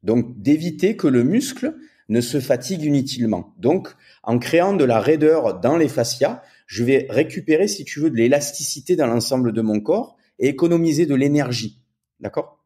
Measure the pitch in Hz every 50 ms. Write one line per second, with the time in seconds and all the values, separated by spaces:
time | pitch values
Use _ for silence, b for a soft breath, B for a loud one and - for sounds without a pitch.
0 | - 95 110 123 117 - - - 101 135 147 156 165 175 156 - 180 190 220 -
1 | - 156 131 120 117 135 185 240 294 - - - - 294 320 B B B B B
2 | B B 107 117 120 - - 147 127 - 135 123 143 - 190 175 151 151 143 139
3 | 131 135 135 127 120 110 107 - - - _ _ - 123 160 190 190 - - b
4 | b b b b b - 117 120 117 - - 165 175 196 202 190 143 127 117 110
5 | 101 123 156 156 147 151 160 160 131 110 92 90 87 120 147 170 160 139 - 131
6 | 120 - - - 139 160 233 247 B B B B B B - 104 120 120 135 135
7 | - - 110 123 160 160 - 196 - - 156 156 190 208 208 - 147 - - 147
8 | 151 160 131 113 113 120 135 143 143 - - - 143 - - 151 143 - 180 160
9 | 147 120 113 120 117 - 139 127 127 120 107 110 113 107 107 107 107 - 165 214
10 | 254 - _ _ _ _ _ _ - 135 143 135 175 170 170 170 165 165 151 143
11 | 175 156 139 131 135 143 143 147 143 123 123 113 113 104 - _ _ _ _ _
12 | _ _ _ _ - 101 - - - - _ _ _